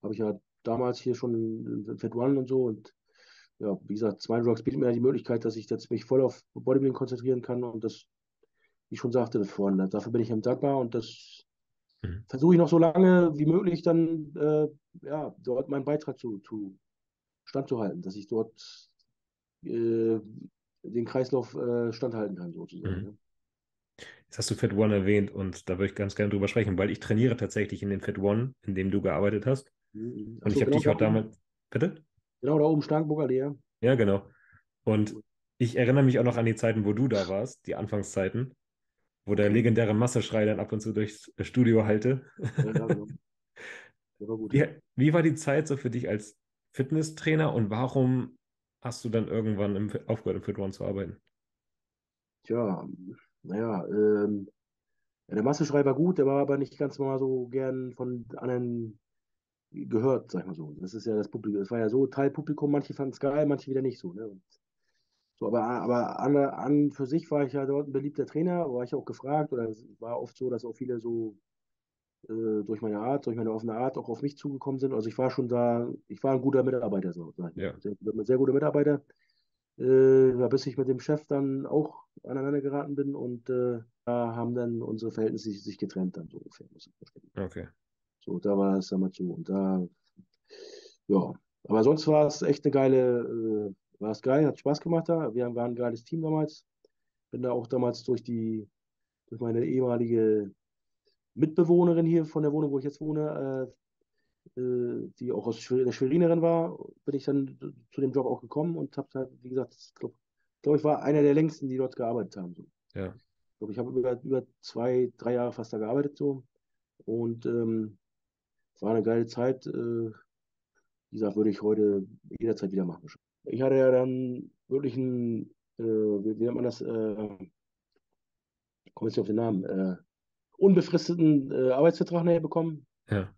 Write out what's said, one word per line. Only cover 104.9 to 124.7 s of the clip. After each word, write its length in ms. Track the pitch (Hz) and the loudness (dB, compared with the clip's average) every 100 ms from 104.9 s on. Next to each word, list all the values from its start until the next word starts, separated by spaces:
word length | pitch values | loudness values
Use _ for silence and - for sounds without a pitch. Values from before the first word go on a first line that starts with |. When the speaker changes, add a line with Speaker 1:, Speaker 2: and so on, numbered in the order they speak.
| 120 120 - | -4 -10 -10
Speaker 1:
die 120 | 123 | -4
auch 160 | - 117 | -4 -2
aus 120 | 113 | -6
Schwer-, 240 | - 127 123 | -2 0 0
der 60 | |
Schwerinerin 480 | 113 131 160 170 165 | 0 2 4 4 4
war, 360 | 165 170 165 - - _ - | 4 2 0 -8 -16 _ -6
bin 100 | 139 | -4
ich 100 | 135 | 0
dann 340 | 139 135 131 - - _ | -2 -2 -8 -14 -14 _
zu 100 | - | -2
dem 100 | 135 | 0
Job 140 | 135 123 | 0 0
auch 140 | 120 | -4
gekommen 360 | 117 147 165 165 | -6 -4 -2 -4
und 200 | 139 - | -6 -8
hab 160 | 139 135 | -10 -8
halt, 160 | 131 127 | -8 -10
wie 60 | 123 | -6
gesagt, 260 | 127 120 _ | -4 -4 _
ich 140 | - _ | -20 _
glaub, 200 | 120 _ _ _ _ _ | -12 _ _ _ _ _
glaub, 140 | - 147 | 2 2
ich 60 | |
war 200 | 147 147 | 4 0
einer 180 | - 147 | 2 4
der 100 | 147 143 | 6 6
längsten, 340 | 160 151 135 | 2 0 -6
die 80 | 131 | -2
dort 180 | 127 - | -2 -2
gearbeitet 420 | 120 120 95 101 | -2 -2 -4 -8
haben, 180 | 90 87 | -12 -12
so. 80 | - _ _ | -20 _ _
Speaker 2:
Ja. 220 | 98 95 113 _ _ _ | -10 -8 -10 _ _ _
Speaker 1:
Ich 60 | _ | _
glaub, 120 | 107 | -10
ich 80 | 104 | -6
hab 80 | 123 | -4
über, 340 | 131 123 123 | -2 0 -2
über 200 | 131 131 127 _ | -2 -4 -4 _
zwei, 500 | - 117 120 127 123 - | -12 -4 0 0 0 -2
drei 160 | 117 | -2
Jahre 200 | 123 123 | 0 -2
fast 200 | 120 113 | -4 -8
da 40 | 110 | -6
gearbeitet, 380 | 107 135 143 - | -2 0 -2 -2
so. 280 | 143 135 - _ _ _ _ _ - | -2 -2 -10 _ _ _ _ _ -6
Und, 400 | 113 117 117 120 | -4 -2 -4 -4
ähm, 520 | 117 113 113 107 104 _ _ _ _ _ _ _ _ | -2 0 -2 -4 -10 _ _ _ _ _ _ _ _
war 100 | 101 | 0
eine 120 | 113 | 2
geile 240 | 107 117 117 | 2 0 0
Zeit, 400 | 120 123 131 - | -2 -2 -2 -6
äh, 40 | - 117 117 113 107 _ _ _ _ _ _ _ _ _ | -6 -4 -4 -6 -8 _ _ _ _ _ _ _ _ _
wie 60 | 107 | -4
gesagt, 160 | 107 101 | -2 2
würde 140 | 107 | 0
ich 120 | 98 | 2
heute 440 | 104 107 104 101 95 - - - | 0 4 4 2 -4 -14 -18 -6
jederzeit 320 | 117 - 95 | -4 -2 -2
wieder 140 | 190 185 | -2 -4
machen. 240 | 160 151 - _ _ | -6 -16 -20 _ _
Ich 180 | - 113 | -8 -2
hatte 140 | 135 135 | 2 4
ja 160 | 131 | 6
dann 600 | 127 127 127 127 123 - _ | 4 2 -2 -4 -8 -12 _
wirklich 280 | _ | _